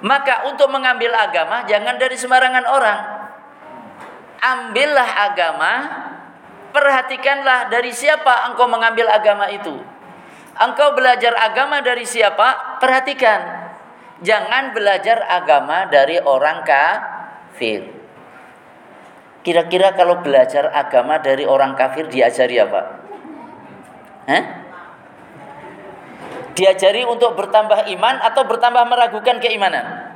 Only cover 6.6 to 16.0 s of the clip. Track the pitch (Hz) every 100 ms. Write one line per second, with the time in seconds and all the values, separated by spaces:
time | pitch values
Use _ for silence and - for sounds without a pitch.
6.6 | - 294 277 269 254 262 277 277 269 254
7.6 | 233 233 247 226 285 302 302 240 247 240
8.6 | 247 233 226 226 226 214 214 202 202 202
9.6 | 175 135 - - - - - - - -
10.6 | 233 254 294 254 254 247 233 233 220 233
11.6 | 277 294 247 240 226 226 208 190 233 269
12.6 | - - 254 262 262 277 240 202 175 175
13.6 | - - - - - - 175 214 196 247
14.6 | 269 220 202 190 - 226 - - 165 143
15.6 | - 165 190 147